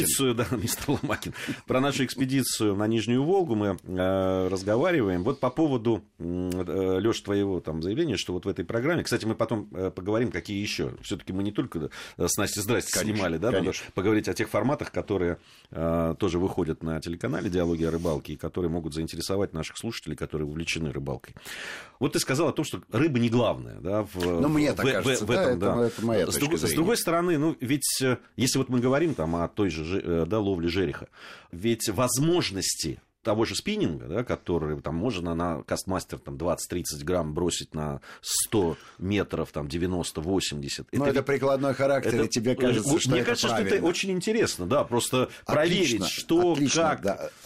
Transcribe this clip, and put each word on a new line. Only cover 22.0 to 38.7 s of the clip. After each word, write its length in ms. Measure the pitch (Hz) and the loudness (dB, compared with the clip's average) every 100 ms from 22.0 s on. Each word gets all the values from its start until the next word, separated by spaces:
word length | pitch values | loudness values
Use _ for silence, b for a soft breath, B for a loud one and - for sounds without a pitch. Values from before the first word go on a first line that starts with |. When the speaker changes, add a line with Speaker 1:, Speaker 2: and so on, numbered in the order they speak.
| 143 | -2
Speaker 1:
ты 60 | - | 0
сказал 300 | - 135 180 | 0 0 0
о 20 | |
том, 140 | - 147 | 0 -4
что 160 | 92 - | -6 -4
рыба 280 | 110 160 123 | 0 2 4
не 100 | 117 | 4
главное, 500 | 120 104 65 58 52 | 4 4 0 -4 -8
да, 240 | 78 104 | -2 -2
в, 380 | 104 90 87 85 | -2 -2 0 4
Speaker 2:
Ну, 80 | 151 | 4
мне 240 | 151 147 | 4 2
Speaker 1:
в, 20 | 95 | 2
Speaker 2:
так 100 | 131 | 2
Speaker 1:
в, 60 | |
Speaker 2:
кажется, 340 | 104 120 123 107 | 2 2 2 2
Speaker 1:
в 60 | |
этом, 280 | 113 135 90 | 2 2 2
Speaker 2:
да, 100 | 98 | 2
это, 60 | 120 | 2
Speaker 1:
да. 80 | 117 | 2
Speaker 2:
это 180 | 110 117 | 0 0
моя 180 | 110 | 2
Speaker 1:
С 100 | 82 | 2
Speaker 2:
точка 60 | - 143 | 0 0
Speaker 1:
друг-, 120 | 165 | 0
с 40 | |
Speaker 2:
зрения. 140 | 90 147 | 0 2
Speaker 1:
другой 220 | 175 240 | 2 2
стороны, 400 | - 170 180 151 | 2 2 2 2
ну, 180 | 160 - | 2 0
ведь, 400 | 117 143 - - | 0 0 0 0
э, 160 | 131 120 B B | 2 0 B B
если 220 | 113 135 | 0 2
вот 100 | 131 | 2
мы 100 | 123 | 2
говорим 340 | 127 139 170 123 | 4 4 2 0
там 200 | 80 85 | 0 0
о 120 | 82 | 0
той 220 | - 98 | 0 0
же 160 | 80 80 | 0 -2
же, 160 | 95 | -2
э, 220 | - 85 82 | 0 0 2
да, 120 | 110 | 0
ловле 280 | 98 90 85 | 0 0 0
жереха, 400 | 90 82 - - B B B B | 2 0 -2 -10 B B B B
ведь 360 | 85 113 117 - | -4 0 0 0
возможности 1120 | 98 127 127 160 175 110 95 - - 76 - - _ | 0 0 2 2 2 2 -2 -2 -2 -4 -8 -12 _
того 240 | 107 107 - | -2 2 2
же 100 | 98 | 0
спиннинга, 500 | - 208 123 69 60 | -4 -2 -2 -2 -4
да, 160 | 101 | -4
который 560 | 123 90 - 85 76 73 | -2 -4 -2 0 0 -4
там 140 | - 82 | -4 -2
можно 380 | 120 92 85 82 | -2 -2 -2 -2
на 280 | 87 76 | -2 -4
Кастмастер 560 | - 87 - 92 - 67 | -4 -6 -2 -4 -4 -10
там 180 | - 69 | -10 -4
двадцать-тридцать 640 | 85 78 - 87 - 76 | -2 -2 -4 -4 -4 -6
грамм 300 | 76 90 78 | -2 0 0
бросить 400 | 76 87 - 71 | 0 0 -2 -6
на 280 | 78 76 69 B B | -6 -6 -6 B B
сто 560 | - - - 110 85 | -6 -4 0 2 0